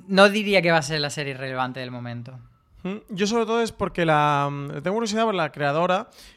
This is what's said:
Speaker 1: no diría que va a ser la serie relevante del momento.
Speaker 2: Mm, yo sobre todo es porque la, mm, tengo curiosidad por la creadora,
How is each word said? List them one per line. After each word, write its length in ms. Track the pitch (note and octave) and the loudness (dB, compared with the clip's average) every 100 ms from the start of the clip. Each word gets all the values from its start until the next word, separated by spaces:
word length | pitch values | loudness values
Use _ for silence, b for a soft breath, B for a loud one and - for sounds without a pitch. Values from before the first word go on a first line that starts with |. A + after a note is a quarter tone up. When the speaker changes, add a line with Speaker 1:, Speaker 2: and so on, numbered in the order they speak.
| - | 0
Speaker 1:
no 220 | F#3+ G3+ | 6 6
diría 340 | G#3 G#3 G3 | 6 2 2
que 80 | E3+ | 4
va 60 | E3 | 2
a 60 | |
ser 180 | C#3 D#3 | 2 -2
la 100 | C#3+ | -4
serie 240 | D#3 C#3 | -4 -6
relevante 460 | C3 C3+ C3 B2+ C3 | -6 -6 -4 -4 -4
del 100 | B2+ | -10
momento. 480 | B2 A#2+ A#2+ A#2+ B2+ - _ _ - | -10 -10 -10 -12 -16 -20 _ _ -12
Speaker 2:
Mm, 140 | F3+ G#3 - | -10 -10 -8
yo 180 | F3+ G3+ | -4 0
sobre 200 | A#3 A3 | 0 0
todo 140 | A#3 | 0
es 120 | A3+ | -2
porque 320 | - F#3 - | -4 -6 0
la, 440 | E3 D3+ D3 C#3+ C#3+ | 2 4 4 2 0
mm, 300 | C#3+ C#3+ D3+ | -4 -8 -6
tengo 120 | D#3 | -4
curiosidad 300 | G#3+ A#3 G#3+ | -2 -2 0
por 100 | A3+ | 0
la 160 | F#3 D#3 | 0 -2
creadora, 600 | C#3 C#3+ D3+ F3+ F#3 A#3 B B | -2 -2 2 2 0 -2 B B